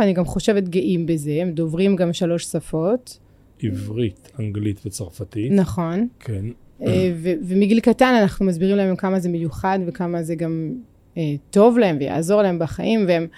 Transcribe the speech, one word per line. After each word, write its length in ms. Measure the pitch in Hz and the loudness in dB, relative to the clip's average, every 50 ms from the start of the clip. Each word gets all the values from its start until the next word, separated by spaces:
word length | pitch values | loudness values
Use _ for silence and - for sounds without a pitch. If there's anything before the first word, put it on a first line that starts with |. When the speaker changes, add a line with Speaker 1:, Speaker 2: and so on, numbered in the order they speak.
Speaker 1:
ואני 120 | 220 196 | 4 4
גם 120 | 175 180 175 | 2 0 -2
חושבת, 440 | - - 190 - 226 208 202 190 180 | -2 -4 -2 0 0 2 2 0 0
גאים 380 | 165 185 - - 185 170 170 | -2 0 0 0 0 0 0
בזה. 320 | 151 165 156 143 151 147 160 | 0 -2 -2 -2 -2 -2 -2
הם 100 | 180 180 | -2 -2
דוברים 460 | 156 160 165 160 156 170 190 196 196 | -2 -2 -2 -2 0 2 2 2 2
גם 160 | 180 180 170 | 2 2 0
שלוש 320 | 165 - 185 165 170 165 - | 0 0 0 0 0 -2 -2
שפות. 760 | - - 160 - - - 160 160 190 247 247 - - - - _ _ _ _ _ _ _ _ | -4 -6 -6 -6 -4 -4 -2 0 0 0 -2 -4 -10 -20 -20 _ _ _ _ _ _ _ _
Speaker 2:
עברית, 680 | - 107 92 101 101 104 104 120 120 101 - - - - - - | -4 -4 -4 -6 -8 -6 -4 -4 -4 -4 -4 -8 -18 -16 -10 -8
אנגלית 400 | 110 104 98 104 104 107 98 - - | -8 -6 -4 -4 -4 -4 -4 -6 -8
וצרפתית. 680 | 101 - - 95 85 - - 95 - - 104 107 135 | -10 -10 -10 -10 -12 -12 -12 -14 -10 -6 -6 -2 2
Speaker 1:
נכון. 560 | 202 196 180 - - 180 170 165 170 196 240 240 - - | 2 2 2 0 -2 -4 -4 -2 -2 -4 -4 -4 -6 -10
Speaker 2:
כן. 240 | - 120 104 98 101 117 - - - - _ - | -10 -8 -6 -6 -6 -8 -10 -14 -20 -20 _ -6
Speaker 1:
אה, 300 | - - 185 185 185 180 170 | -2 0 0 2 0 0 -2
ו-, 160 | 165 160 185 175 302 | -2 -2 -2 -2 -2
ומגיל 380 | 185 175 185 196 208 190 226 226 | -2 0 2 2 4 4 2 4
קטן 340 | - 240 226 - 269 254 247 226 | 4 2 4 4 4 4 6 4
אנחנו 240 | 202 185 - - 196 | 4 2 2 0 0
מסבירים 300 | 190 175 160 185 190 202 | 0 2 2 0 2 2
להם 200 | 202 196 185 185 | 2 2 0 0
כמה 240 | 180 - 185 190 190 | -2 -2 -2 0 0
זה 80 | 175 180 | 0 -2
מיוחד 500 | 170 170 170 156 - - - 190 190 196 180 | -2 -2 -4 -4 -4 -4 -2 -2 -2 -2 -2
וכמה 360 | 170 - - 180 170 175 170 | -4 -4 -4 -4 -2 -2 -2
זה 120 | 165 160 170 | -4 -4 -4
גם 400 | 156 165 160 165 160 160 156 254 254 - - _ _ _ _ - 170 | -4 -4 -4 -4 -4 -6 -6 -8 -10 -12 -18 _ _ _ _ -6 -4
אה, 160 | 160 147 147 143 - _ | -2 -2 -4 -6 -6 _
טוב 280 | - 196 214 247 233 240 | 4 6 6 6 6 6
להם 180 | 220 185 156 135 | 4 2 2 0
ויעזור 420 | 139 - 92 147 165 175 208 214 | -2 -2 -2 -2 0 2 4 4
להם 160 | 202 190 175 165 | 4 4 2 0
בחיים, 460 | 165 - - - - 208 226 220 202 175 | -2 -4 -4 -4 -2 0 0 2 2 2
והם 180 | 175 165 165 165 - | 2 2 0 -4 -8